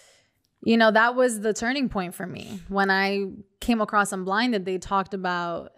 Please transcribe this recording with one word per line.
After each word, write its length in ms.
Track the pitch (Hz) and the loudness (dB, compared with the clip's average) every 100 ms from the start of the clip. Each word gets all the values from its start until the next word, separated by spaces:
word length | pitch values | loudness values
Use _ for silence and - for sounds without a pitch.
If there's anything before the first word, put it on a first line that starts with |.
| _ _ _ _ _ _ | _ _ _ _ _ _
You 120 | - 226 | 2 4
know, 140 | 220 | 6
that 240 | 214 233 247 | 6 4 4
was 260 | 254 214 | 2 2
the 120 | 214 | -2
turning 340 | 208 233 277 247 | -2 -2 -2 -2
point 280 | 202 175 - | -2 -6 -8
for 100 | 185 | -10
me. 340 | - - 190 170 | -10 -12 -14 -4
When 220 | 196 196 | 0 2
I 380 | 190 196 196 196 - - - | 2 2 0 -4 -10 -20 -8
came 200 | - 226 | -2 0
across 320 | 208 208 202 | 2 2 0
Unblinded, 540 | 190 185 202 247 214 185 | -2 -2 0 2 0 -2
they 140 | 185 | -6
talked 340 | - 196 190 | -2 -2 -2
about 580 | 190 180 175 175 170 - | -4 -2 -2 -4 -6 -10